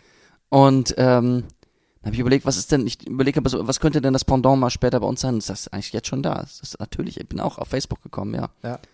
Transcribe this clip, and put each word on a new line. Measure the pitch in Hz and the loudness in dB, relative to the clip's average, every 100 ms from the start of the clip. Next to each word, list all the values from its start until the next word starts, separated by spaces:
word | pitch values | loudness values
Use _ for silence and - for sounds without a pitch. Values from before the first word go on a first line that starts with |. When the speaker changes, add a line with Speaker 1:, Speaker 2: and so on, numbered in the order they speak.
| _ _ _ _ - | _ _ _ _ 2
Speaker 1:
Und, | 139 135 135 123 - | 6 6 6 0 2
ähm, | 127 123 123 123 - - _ _ _ _ | 4 4 2 0 -4 -14 _ _ _ _
dann | 107 | -8
hab | |
ich | 113 | -2
überlegt, | 123 135 135 | 2 2 2
was | 127 | -2
ist | - | 2
denn, | 143 117 | 2 0
ich | - - | -4 -8
überlege, | 131 135 143 | 0 2 2
was, | 151 98 | 0 -2
was | 113 135 | -2 0
könnte | 156 147 | 2 2
denn | 135 | 2
das | 131 | 2
Pendant | - 135 127 135 | 2 4 4 4
mal | 120 | 2
später | - 123 123 | 0 0 0
bei | 104 | -2
uns | 127 | -2
sein? | 131 | -2
Das | 117 - | -2 -4
ist | 95 - | -10 -10
eigentlich | 101 - | -10 -6
jetzt | 110 - | -8 -6
schon | 131 | -4
da. | 143 - | -2 -4
Das | 135 - | -8 -14
ist | - - | -16 -12
natürlich, | - - - - | -10 -8 -8 -8
ich | - | -10
bin | - | -6
auch | - - | -6 -6
auf | - | -6
Facebook | 131 - - | -6 -6 -10
gekommen, | - - 101 | -10 -10 -6
ja. | 123 123 _ | -6 -8 _
Speaker 2:
Ja. | 120 123 - | -12 -12 -14